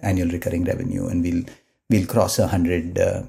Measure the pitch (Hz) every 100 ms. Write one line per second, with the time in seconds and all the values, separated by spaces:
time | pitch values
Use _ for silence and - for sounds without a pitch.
0 | 98 92 87 85 - 85 85 - - -
1 | 90 85 87 85 - - _ _ - 107
2 | 90 117 98 - 95 92 85 87 85 90
3 | 92 95